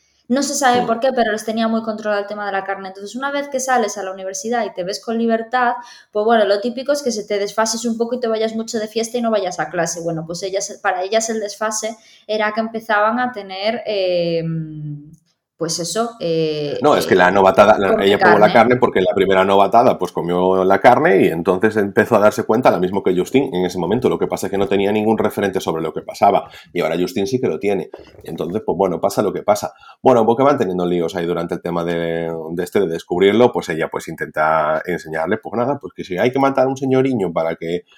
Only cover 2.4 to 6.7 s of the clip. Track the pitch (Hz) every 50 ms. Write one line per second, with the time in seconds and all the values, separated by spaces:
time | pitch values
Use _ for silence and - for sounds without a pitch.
2.4 | 208 202 190 196 190 196 196 196 196 190 190 196 196 202 208 247 269 285 285 285
3.4 | 277 285 269 262 254 262 254 247 220 202 - 208 190 190 190 196 190 190 196 -
4.4 | - 226 240 240 220 196 190 - 180 180 208 208 - - 226 226 233 226 226 226
5.4 | 226 226 - 254 247 240 247 247 247 - - - - _ _ 208 208 226 233 226
6.4 | 208 190 202 202 - 240